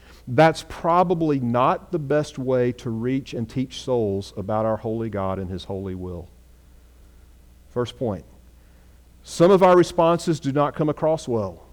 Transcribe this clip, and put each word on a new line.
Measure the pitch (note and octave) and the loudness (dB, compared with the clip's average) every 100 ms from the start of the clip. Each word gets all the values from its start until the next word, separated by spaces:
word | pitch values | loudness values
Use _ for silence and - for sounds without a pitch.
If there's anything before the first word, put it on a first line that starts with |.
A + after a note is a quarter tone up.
| - - - | -20 -18 -2
That's | B2 D#3+ D#3 - | 4 4 4 -6
probably | - F3 F3 F3+ F3+ D#3+ C#3+ | -6 2 2 2 2 0 0
not | B2 A#2+ C3+ F#3 - | 0 2 2 0 -4
the | F3 | -6
best | C#3 D3 D3 - | 0 0 -2 -4
way | B2+ B2+ B2 | -2 0 0
to | B2 B2 | -2 -6
reach | A2+ A#2+ C3 C3 | -4 -2 -4 -4
and | - A2+ | -6 -6
teach | C3 C3 - | -4 -6 -8
souls | - B2 G#2+ G2 G2 - | -4 0 0 -2 -6 -10
about | G2 G#2+ A2 | -4 -2 0
our | G#2+ | -2
holy | A#2 A2+ A2+ | -4 -6 -4
God | G2+ F#2+ F#2+ | -4 -4 -4
and | F#2 | -6
his | F#2 | -8
holy | - G2 F#2+ F#2 | -8 -8 -8 -8
will. | F#2 F2 E2 - - - - - - - - - - - - - - | -10 -12 -14 -20 -20 -20 -20 -20 -20 -20 -20 -20 -20 -20 -20 -20 -10
First | - A#2+ - | -6 -6 -4
point, | B2 F#2+ - - - - - - - - _ - | -4 -4 -8 -20 -20 -20 -20 -20 -20 -20 _ -20
some | - - E3+ | -10 4 6
of | G3 | 8
our | F#3 F3+ | 8 6
responses | F3 - E3 E3+ - D#3 | 4 2 2 2 0 -2
do | C#3 | -2
not | C3+ D3 - | 0 0 0
come | D#3 | -2
across | D3 D#3 D#3+ - | 0 0 0 -2
well. | A#2 G2 E2 - | -4 -4 -8 -20